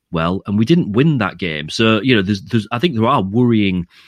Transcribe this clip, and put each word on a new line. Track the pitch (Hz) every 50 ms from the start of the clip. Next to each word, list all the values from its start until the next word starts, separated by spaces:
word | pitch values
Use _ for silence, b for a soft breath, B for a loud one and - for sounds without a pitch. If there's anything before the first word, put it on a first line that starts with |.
| _ _
well, | - 82 80 85 90 98 -
and | - 101
we | 104 110
didn't | 127 170 175 - -
win | 98 113 143 165 151 127
that | 104 90 - 85
game. | 95 85 78 76 76 78
So, | - - 113 110 110 107
you | 101 131 123
know, | 107
there's, | 95 95 104 98
there's, | - - 117 117 104 -
I | 120 120
think | 143 180 143
there | 110 110
are | 120 143 131
worrying | 98 95 101 120 123 120 117 107 101 98 92 90 87 b b b b